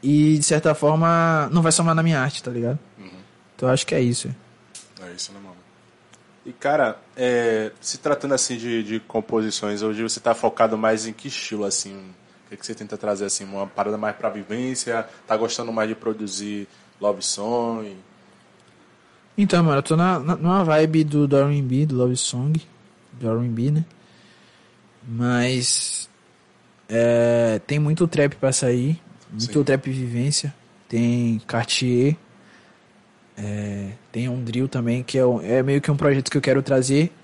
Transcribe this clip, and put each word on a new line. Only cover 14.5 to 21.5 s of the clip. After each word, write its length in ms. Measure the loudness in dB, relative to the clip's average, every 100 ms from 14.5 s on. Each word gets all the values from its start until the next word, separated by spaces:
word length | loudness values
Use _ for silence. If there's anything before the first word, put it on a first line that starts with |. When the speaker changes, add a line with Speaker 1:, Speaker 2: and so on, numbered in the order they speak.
| -6 -4 -6 -4 -4 -6 -14 -4
Speaker 2:
Tá 100 | -2
gostando 360 | 0 -4 -4
mais 160 | -2 -2
de 60 | -2
produzir 720 | -4 -4 -8 -8 -8 -8 -10 -18 _ _
love 200 | -2 -2
song? 720 | -4 -6 -4 -2 -2 -4 -8 -14 -20 _ _ _ _ _ _ _ _ _ _ _ _ -2
Speaker 1:
Então, 260 | 2 4
mano, 160 | 4 2
eu 40 |
tô 120 | 2 2
na, 240 | 2 0
na, 160 | -2 -2
numa 280 | 2 2
vibe 400 | 4 4 4 2 0
do, 220 | 2 4
do 100 | 4
R 220 | 4